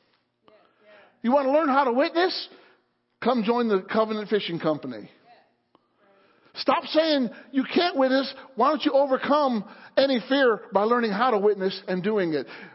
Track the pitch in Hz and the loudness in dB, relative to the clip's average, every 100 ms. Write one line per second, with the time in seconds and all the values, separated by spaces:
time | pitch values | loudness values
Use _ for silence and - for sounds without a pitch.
0 | _ _ _ _ _ _ _ _ - - | _ _ _ _ _ _ _ _ -20 -20
1 | - _ 226 285 262 302 311 269 269 240 | -20 _ 0 2 2 2 2 2 2 2
2 | 330 330 359 - - - _ _ _ _ | 0 2 0 -2 -12 -18 _ _ _ _
3 | _ _ 226 254 202 240 233 196 196 220 | _ _ -2 0 0 0 0 0 0 0
4 | 220 214 208 208 175 165 160 147 131 110 | 0 -2 -2 -2 -2 -4 -2 -2 -6 -12
5 | 95 _ _ - _ _ _ _ _ _ | -16 _ _ -20 _ _ _ _ _ _
6 | _ _ _ _ _ - - 262 - 311 | _ _ _ _ _ -6 -2 -2 0 0
7 | 320 285 233 - - 269 240 - 349 269 | 2 0 -2 -6 -8 -6 -2 0 0 2
8 | 262 269 254 - - - 269 302 294 269 | 2 2 -2 -8 -10 0 0 0 0 2
9 | 277 262 - 294 269 226 - - - - | 2 0 2 2 2 -2 -6 -16 -6 0
10 | 269 247 - 277 254 202 - 196 220 240 | 2 0 0 2 2 0 -2 -2 2 0
11 | 226 196 254 214 208 196 190 - - 185 | 0 0 0 2 2 0 -2 -4 -6 -4
12 | 190 214 170 147 - - - | -2 0 0 -2 -6 -14 -20